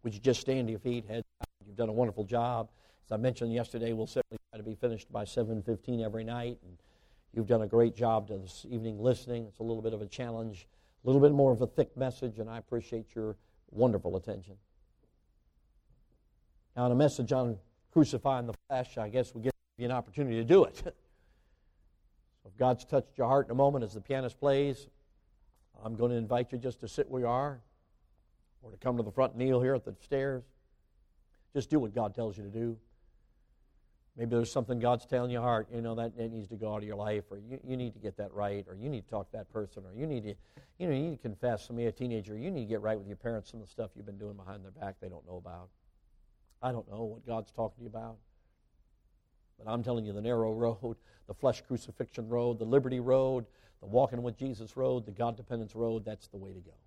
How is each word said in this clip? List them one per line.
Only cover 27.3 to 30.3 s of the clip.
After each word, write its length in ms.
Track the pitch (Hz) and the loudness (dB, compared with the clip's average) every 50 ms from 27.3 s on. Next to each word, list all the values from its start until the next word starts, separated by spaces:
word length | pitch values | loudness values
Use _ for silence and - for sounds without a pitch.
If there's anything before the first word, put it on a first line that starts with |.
| 120 127 139 147 139 123 - _ _ _ _ _ _ _ _ _ _ _ _ _ _ _ _ _ _ _ | 2 0 0 -2 -6 -10 -16 _ _ _ _ _ _ _ _ _ _ _ _ _ _ _ _ _ _ _
or 100 | - 113 | -20 -20
to 60 | 107 | -20
come 180 | - - 131 123 | -6 -4 -2 0
to 80 | 120 113 | 0 -2
the 80 | 104 | -4
front 220 | 98 - 131 127 - | 0 0 0 0 2
and 80 | 117 | -2
kneel 180 | 127 131 131 123 | 2 2 4 4
here 160 | 127 127 139 | 4 4 2
at 80 | 123 - | 0 -2
the 100 | 107 101 - | -6 -14 -14
stairs. 440 | - - 143 135 135 139 | -8 -4 -2 -2 0 -2